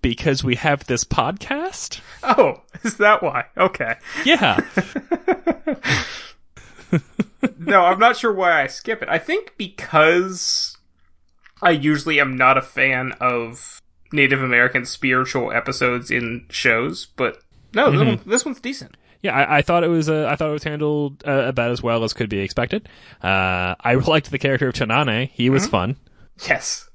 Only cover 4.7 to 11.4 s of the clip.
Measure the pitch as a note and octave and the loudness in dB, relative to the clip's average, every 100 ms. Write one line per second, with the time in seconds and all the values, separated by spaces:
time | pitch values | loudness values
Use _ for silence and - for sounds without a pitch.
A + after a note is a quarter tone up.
4.7 | - - C#4 - - - - - - - | -4 -4 -10 -6 -4 -2 -2 -2 -4 -4
5.7 | C4+ - B2+ - - - - _ - - | -6 -2 -2 -2 -12 -16 -20 _ -20 -20
6.7 | - - E3 - - - _ C4+ - E3 | -20 -2 -2 -2 -6 -6 _ -4 -4 2
7.7 | G3+ F3 F#3 A#3 - A#3 F#3+ F3+ D#3 C3+ | 6 6 6 4 4 -2 2 2 2 0
8.7 | - - A3 - D#3+ - F#4+ - - F#3+ | -6 -8 -6 -2 -2 0 -4 -4 -10 -10
9.7 | - - D#3 D#3 F3 F#3+ F3+ - - - | -10 0 4 6 4 0 -4 -4 -4 -4
10.7 | - _ _ _ _ _ _ | -10 _ _ _ _ _ _